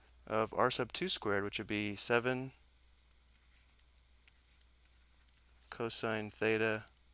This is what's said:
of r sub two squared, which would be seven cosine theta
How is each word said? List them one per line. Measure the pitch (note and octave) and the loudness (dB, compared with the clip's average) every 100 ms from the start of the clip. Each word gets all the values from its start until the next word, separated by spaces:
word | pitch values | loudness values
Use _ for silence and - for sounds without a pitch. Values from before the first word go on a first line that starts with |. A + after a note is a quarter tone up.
| - - - | -20 -18 -2
of | A2 A2 - | 0 0 4
r | A#2+ | 2
sub | - A#2+ | 2 -2
two | - F3+ | -2 -4
squared, | - G#2+ G2+ | -2 0 0
which | G2+ - | 0 -4
would | G#2 | -4
be | G#2+ G#2 G2+ | -2 -2 -2
seven | - A#2 A#2+ B2+ C3 - _ _ _ _ _ - _ _ _ - _ _ - - _ _ - _ _ _ - _ _ _ _ _ - _ _ - - | 2 2 2 -2 -6 -14 _ _ _ _ _ -20 _ _ _ -20 _ _ -20 -20 _ _ -20 _ _ _ -20 _ _ _ _ _ -20 _ _ -20 -16
cosine | - A2+ - A2+ A2 G#2+ | -6 -2 0 0 -2 -4
theta | - A2 A2 A2+ G#2+ - _ _ | 0 2 4 2 0 -6 _ _